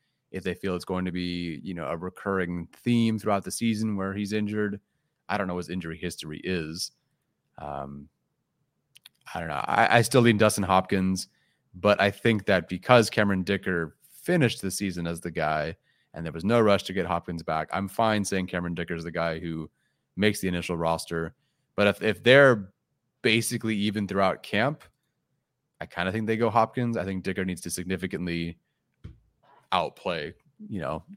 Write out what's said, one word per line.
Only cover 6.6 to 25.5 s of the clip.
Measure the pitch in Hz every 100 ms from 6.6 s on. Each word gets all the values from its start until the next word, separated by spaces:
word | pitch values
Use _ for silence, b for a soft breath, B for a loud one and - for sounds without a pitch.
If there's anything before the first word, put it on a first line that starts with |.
| 78 82 - _ _ _ _ _ _ -
Um, | 73 71 69 71 73 _ _ _ _ _ _ _ _ _ _ _ -
I | 82
don't | 82
know. | 71 -
I, | - 117 120
I |
still | 113 131
lean | 117 107
Dustin | 107 -
Hopkins, | 92 92 - 98 95 92 - _ _ _ _
but | 90 101 104
I | 101
think | - 117 110 101
that | 95 82
because | 90 - 123 110
Cameron | - 104 95
Dicker | 90 98 - 87 80 - _ -
finished | - 175 120 -
the | 98
season | - 98 87 85
as | 82
the | 87
guy | 82 78 78 76 82 _ _ _
and | -
there | 82
was | 80
no | 98 120
rush | 107 98
to | -
get | 95
Hopkins | 85 87 - 85
back, | 80 78 80
I'm | 92 95
fine | - 113 107
saying | 95 95 92
Cameron | 90 87
Dicker | 85 85
is | 85
the | 82
guy | 82 82 82
who | 85 80 78 _ _ _ _ -
makes | 107 107
the | 95
initial | 87 82 85
roster. | 82 82 - 82 82 - _ _ _ -
But | 101
if, | -
if | 107 98
they're | 120 135 139 113 95 _ _ _ _ _
basically | 117 113 113 120 113
even | 104 107 104 98
throughout | 98 95 -
camp, | - 104 131 151 - _ _ _ _ _ _